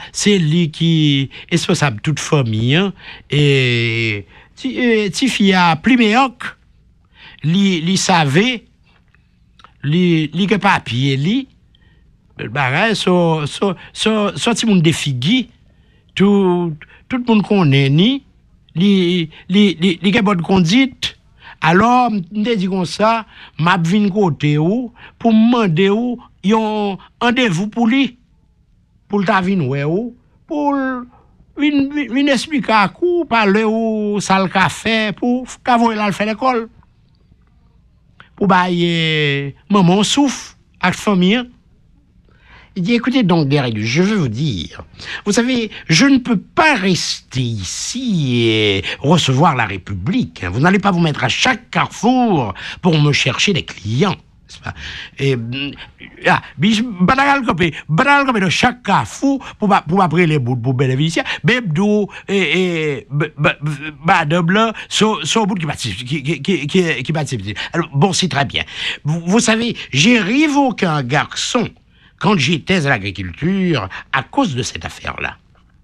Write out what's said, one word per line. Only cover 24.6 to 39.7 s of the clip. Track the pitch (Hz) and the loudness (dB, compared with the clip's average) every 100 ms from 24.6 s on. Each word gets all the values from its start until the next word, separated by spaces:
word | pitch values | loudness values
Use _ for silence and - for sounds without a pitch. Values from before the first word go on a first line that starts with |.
ou, | 160 233 233 - - _ | 0 0 -4 -12 -20 _
pou | 233 220 | 2 4
m | 226 | 4
mande | 247 208 156 190 | 4 2 2 2
ou, | 214 247 240 - _ | 2 -2 -6 -12 _
yon | 185 220 220 214 208 185 - _ | 0 0 0 -2 -4 -6 -14 _
rendez-vous | 240 240 247 165 208 | 0 2 0 0 -2
pou | 233 233 | 0 0
li, | 269 269 - _ _ _ _ _ _ _ _ _ | 2 0 -4 _ _ _ _ _ _ _ _ _
pou | 202 | -2
l | 185 | 0
ta | 196 | 0
vin | 185 196 131 | 0 -2 -2
wè | 139 | -2
ou, | 143 180 240 233 _ _ _ | -2 -2 -4 -10 _ _ _
pou | 302 285 | -4 -2
l | 277 262 254 247 - _ _ _ - | -2 -2 -6 -10 -20 _ _ _ -4
vin, | 294 285 269 | 0 0 -2
vin, | 294 247 247 | -4 -4 -2
vin | 285 | 0
eksplike | 262 - 294 190 | 0 -2 -4 0
ak | 220 190 - | 2 2 0
ou, | 349 349 311 | -2 0 0
pale | 226 208 208 220 | 0 2 2 0
ou, | 226 226 220 208 202 | 0 -2 -2 -2 -4
sa | - 190 | 0 0
l | 185 | 0
ka | 190 170 | 0 0
fè, | - 214 226 214 - | -2 -2 -2 -2 -2
pou | 247 247 | -2 -2
f-, | 254 - | -4 -8
ka | - 240 | 0 2
voye | 233 214 | 2 0
la | 208 | -2
l | - | -2
fè | 214 | -4
lekòl. | 214 262 240 226 - _ _ _ _ _ _ _ _ _ _ _ _ _ _ - - | -2 -2 -2 -4 -14 _ _ _ _ _ _ _ _ _ _ _ _ _ _ -20 -4
Pou | 196 | 2
bay, | 185 180 175 170 | 2 2 0 0
eh, | 170 160 156 147 139 139 - | 0 0 0 0 -2 -6 -10
manman | _ | _